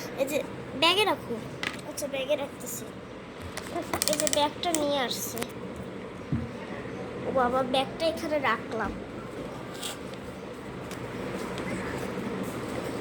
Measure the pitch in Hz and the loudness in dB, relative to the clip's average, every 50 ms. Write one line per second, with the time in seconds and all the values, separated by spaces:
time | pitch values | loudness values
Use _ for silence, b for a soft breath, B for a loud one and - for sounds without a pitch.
0 | B B B - 269 269 302 269 - - - - - - - 262 320 330 370 403 | B B B 0 2 2 2 0 0 0 -4 -6 -6 -6 4 6 8 8 8 8
1 | 415 370 294 - - - 233 214 - - - - - - - - - 302 294 - | 8 6 4 2 0 -4 -4 -4 -4 -6 -6 -4 -4 -4 -4 -4 -6 -6 -4 -4
2 | 302 262 269 269 262 262 302 269 277 - - - 254 240 - - 214 - - - | -2 0 0 0 4 4 4 2 2 -2 -4 -8 -6 -6 -6 -6 -6 -8 -8 -10
3 | - - - - - - - - - - - - - - - 339 294 - - - | -10 -10 -10 -10 -10 -10 -10 -8 -8 -6 -6 -6 -6 -4 -4 -4 -2 -2 0 2
4 | - - 294 302 302 302 - 294 285 294 - - - 349 320 302 294 285 285 277 | 4 4 4 4 6 6 6 6 6 6 4 0 4 6 6 6 6 6 4 4
5 | 247 233 - - - - - 240 - - - - - - - - - - - - | 2 2 0 -2 -2 -2 -2 -2 -4 -4 -4 -8 -8 -6 -6 -8 -8 -8 -8 -8
6 | - - - - - - - - - - - - - - - - - - - - | -8 -8 -8 -10 -2 -2 -2 0 0 -4 -6 -8 -8 -6 -6 -6 -6 -6 -6 -6
7 | - - - - - - 254 269 247 247 254 262 262 247 262 262 269 269 - - | -6 -6 -6 -4 -4 2 4 6 6 6 6 4 4 4 4 2 2 2 0 2
8 | 320 320 320 - 330 302 302 294 269 226 226 233 - - 240 220 208 196 - 185 | 2 2 2 2 0 0 2 4 4 4 2 2 0 -4 -2 -2 -2 -2 -2 -4
9 | 208 - - - - - - - - - - - - - - - - - - - | -6 -8 -8 -8 -8 -8 -6 -6 -6 -6 -6 -8 -8 -8 -8 -6 -6 -6 -6 -6
10 | - - - - - - - - - - - - - - - - - - - - | -8 -8 -8 -8 -8 -10 -10 -10 -10 -8 -10 -8 -8 -8 -8 -8 -6 -6 -6 -6
11 | - - - - 95 95 - - - - - - - - - 90 95 - - - | -6 -6 -4 -4 -4 -4 -2 -4 -4 -2 -2 -4 -2 -2 -2 -2 -2 -2 -2 -2
12 | - - - - - - - - - - - - - - - - - - - - | -2 -2 -2 -2 -2 -2 -2 -2 -2 -2 -2 -4 -4 -2 -2 -2 -2 -2 -4 -4